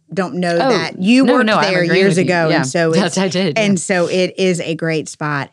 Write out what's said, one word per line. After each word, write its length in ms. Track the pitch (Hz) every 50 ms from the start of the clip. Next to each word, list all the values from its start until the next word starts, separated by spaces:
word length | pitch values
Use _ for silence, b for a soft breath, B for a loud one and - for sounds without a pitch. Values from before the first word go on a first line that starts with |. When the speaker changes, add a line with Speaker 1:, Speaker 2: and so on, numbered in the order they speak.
| _ _ 160
Speaker 1:
don't 200 | 190 185 - -
know 200 | 180 180 175 170
Speaker 2:
Oh, 140 | 170 170 269
Speaker 1:
that. 300 | - 170 165 147 - - 185
You 220 | 202 247 262 269
Speaker 2:
no, 100 | 226 269
Speaker 1:
worked 120 | 262 240
Speaker 2:
no, 100 | 214 214
I'm 160 | 170 143 - 180
Speaker 1:
there 100 | 180 175
Speaker 2:
agreeing 160 | 170 185 185 190
Speaker 1:
years 140 | 196 160
Speaker 2:
with 100 | 185 185
you. 60 | - 180
Speaker 1:
ago. 160 | 170 165 156
Speaker 2:
Yeah. 80 | 165
Speaker 1:
And 100 | 151 131
so 280 | 131 - 175 165 165 160
Speaker 2:
Yes, 120 | 170 175 170
Speaker 1:
it's, 100 | - 185
Speaker 2:
I 100 | 190 190
did. 300 | - 180 196 175 135 220
Speaker 1:
and 160 | 214 202 202
Speaker 2:
Yeah. 40 | 170
Speaker 1:
so 280 | - - 196 180 175 151
it 260 | 180 185 185 180 - -
is 220 | 190 185 180 165
a 140 | - 156 160
great 340 | 151 170 165 160 156 139 -
spot. 400 | - - 160 147 147 143 131 -